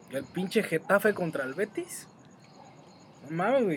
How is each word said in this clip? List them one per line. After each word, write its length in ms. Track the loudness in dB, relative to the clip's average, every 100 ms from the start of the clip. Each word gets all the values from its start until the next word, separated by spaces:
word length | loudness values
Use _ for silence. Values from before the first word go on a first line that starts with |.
| -10
¿El 140 | -10
pinche 380 | -6 -6 0 0
Getafe 520 | 0 -2 4 4 4
contra 300 | 2 -2 -2
el 100 | -6
Betis? 520 | -4 -4 -6 -10 -12 -16 -20 -20 -20 -20 -20 -20 -20 -20 -20 -20 -20
No 120 | -8 -2
mames, 260 | 2 2 2